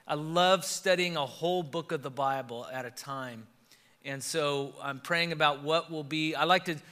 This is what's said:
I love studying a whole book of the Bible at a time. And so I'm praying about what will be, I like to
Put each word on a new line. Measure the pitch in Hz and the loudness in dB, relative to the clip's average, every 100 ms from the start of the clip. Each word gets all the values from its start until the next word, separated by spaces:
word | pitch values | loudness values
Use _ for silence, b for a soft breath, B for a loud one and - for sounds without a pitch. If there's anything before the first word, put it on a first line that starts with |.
| b | b
I | |
love | 151 156 170 180 190 - | -4 0 4 6 6 2
studying | - 190 180 180 160 | -2 2 2 2 0
a | 135 | -4
whole | - 170 180 | -2 0 0
book | 151 165 - | -2 -4 -4
of | 156 | -4
the | 135 | -4
Bible | 131 135 135 123 117 - | -2 0 0 -4 -8 -8
at | 131 120 | -8 -8
a | |
time. | - 139 135 127 113 107 _ b b b b | -10 -10 -8 -8 -12 -18 _ b b b b
And | 139 139 | -10 -8
so | - 165 147 143 139 - | -4 0 0 0 -4 -8
I'm | 139 135 | -8 -6
praying | - 170 170 | 0 0 2
about | 156 151 143 | 4 2 2
what | 143 165 170 | 2 0 0
will | 160 | -6
be, | 139 156 156 | -4 -2 0
I | 143 160 | 2 4
like | 185 180 | 4 2
to | 151 - | -6 -8